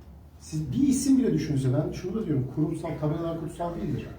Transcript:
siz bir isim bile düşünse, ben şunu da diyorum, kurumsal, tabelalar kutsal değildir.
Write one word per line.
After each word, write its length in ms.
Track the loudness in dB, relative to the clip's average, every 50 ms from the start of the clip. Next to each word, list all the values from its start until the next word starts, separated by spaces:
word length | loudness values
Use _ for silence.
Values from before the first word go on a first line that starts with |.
| -20 -20 -20 -20 -20 -20 -20 -20
siz 320 | -14 -6 -4 -4 -4 -2
bir 160 | 2 4 4
isim 300 | 4 4 4 4 4 6
bile 160 | 6 6 4 2
düşünse, 360 | 2 2 2 0 2 2 2 2
ben 180 | 2 0 0
şunu 240 | -4 -6 -6 -4 -4
da 100 | -2 0
diyorum, 220 | 0 0 0 0 -2 0
kurumsal, 340 | 0 0 0 0 -4 -6 -6 -4 -2
tabelalar 380 | -2 -2 0 0 -2 -4 -4 -4
kutsal 360 | -6 -8 -6 -6 -6 -4 -4
değildir. 300 | -4 -4 -4 -4 -4 -6 -8 -12